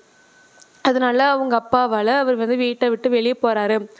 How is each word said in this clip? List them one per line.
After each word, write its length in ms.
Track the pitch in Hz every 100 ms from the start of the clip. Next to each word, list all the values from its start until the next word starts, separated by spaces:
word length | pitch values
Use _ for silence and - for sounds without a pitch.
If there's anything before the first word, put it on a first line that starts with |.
| _ _ _ _ _ - - -
அதனால 480 | 269 254 247 247 277
அவங்க 260 | 269 262 233
அப்பாவால 500 | 233 254 247 214 214
அவர் 300 | 277 262 233
வந்து 200 | 226 247
வீட்டை 320 | 247 240 247
விட்டு 220 | 226 254
வெளியே 280 | 240 233 247
போறாரு. 460 | 233 220 208 220 208